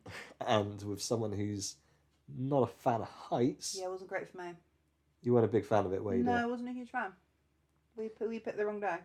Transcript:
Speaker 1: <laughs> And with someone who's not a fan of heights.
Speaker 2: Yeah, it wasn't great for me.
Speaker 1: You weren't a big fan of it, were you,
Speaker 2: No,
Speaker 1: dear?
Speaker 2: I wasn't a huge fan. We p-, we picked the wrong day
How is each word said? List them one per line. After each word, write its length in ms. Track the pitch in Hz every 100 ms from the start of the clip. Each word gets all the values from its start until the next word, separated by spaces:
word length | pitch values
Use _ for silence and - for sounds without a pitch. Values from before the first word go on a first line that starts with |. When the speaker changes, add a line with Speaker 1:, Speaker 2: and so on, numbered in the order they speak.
| - -
Speaker 1:
<laughs> 260 | - - 117
And 360 | 110 101 101
with 180 | 104 98
someone 320 | - 113 107
who's 440 | 98 104 101 98 - _ _ _ _ - 139
not 260 | 131 143
a 40 | 117
fan 340 | - 135 113
of 60 | 95
heights. 680 | - - 147 131 - - 190
Speaker 2:
Yeah, 80 | 185
it 40 |
wasn't 200 | 185 185
great 180 | 190 -
for 80 | 185
me. 140 | 175 175 _ _ _ _ _ _
Speaker 1:
You 120 | 120
weren't 100 | 120
a 40 | 110
big 180 | 110 -
fan 180 | 107 92
of 60 |
it, 100 | 95
were 120 | 104
you, 100 | 240
Speaker 2:
No, 80 | 240
Speaker 1:
dear? 100 | 240
Speaker 2:
I 40 | 233
wasn't 240 | 247 247
a 20 |
huge 180 | 247 240
fan. 220 | 254 196 185 _ _ _ _ _ _ _ 226
We 120 | 220
p-, 180 | - 226
we 120 | 226
picked 180 | 226 202
the 80 |
wrong 160 | 208 208
day 160 | 202 175